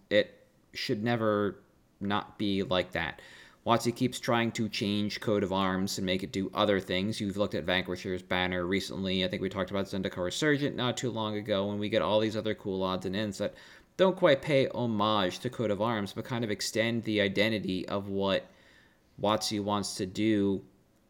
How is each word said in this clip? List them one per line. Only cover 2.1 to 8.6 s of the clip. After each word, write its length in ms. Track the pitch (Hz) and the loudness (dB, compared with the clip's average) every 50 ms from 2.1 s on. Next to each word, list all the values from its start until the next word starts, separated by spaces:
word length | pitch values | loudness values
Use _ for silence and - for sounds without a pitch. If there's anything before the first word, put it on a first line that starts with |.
| 101 104 - - - - | -2 -2 -2 -4 -8 -4
be 260 | - 101 98 95 98 | -2 0 0 0 0
like 280 | - 90 92 90 - | 2 2 0 0 0
that. 300 | - 87 82 76 - - - - - - - - - _ - | -2 -4 -4 -4 -6 -10 -14 -20 -20 -20 -20 -20 -18 _ 0
WotC 300 | - 117 117 - 123 117 | 2 2 2 2 0 0
keeps 240 | - 131 120 - - | 0 0 -2 -2 -2
trying 320 | - - 120 117 117 117 107 | -2 0 2 2 2 0 0
to 140 | - 117 107 | -2 -2 -2
change 540 | - - - 98 101 104 104 104 - - | -2 -2 -2 0 0 0 -2 -2 -4 -4
Coat 220 | - - 107 104 101 | -2 0 0 2 2
of 100 | 92 95 | 2 2
Arms 460 | 95 98 95 92 92 95 98 - - | 2 2 2 2 0 0 -2 -2 -2
and 60 | 98 | -2
make 180 | 92 92 95 98 | 0 0 -2 -2
it 80 | 78 | -4
do 180 | - 98 95 92 - | -4 -2 -4 -2 0
other 240 | - 107 104 101 95 | 2 4 4 4 2
things. 420 | 90 - 92 92 92 104 110 - | 2 0 -2 0 0 -2 -2 -2
You've 160 | 110 101 90 98 | -4 -4 0 0
looked 160 | 104 95 - | -2 -2 -2
at 100 | 101 76 | -4 -2
Vanquisher's 600 | 85 90 90 90 92 90 87 - 101 92 90 90 | 0 0 0 0 -2 -4 -6 -4 -6 -6 -6 -4
Banner 420 | - 95 90 90 92 92 90 | -2 -2 0 0 0 0 -2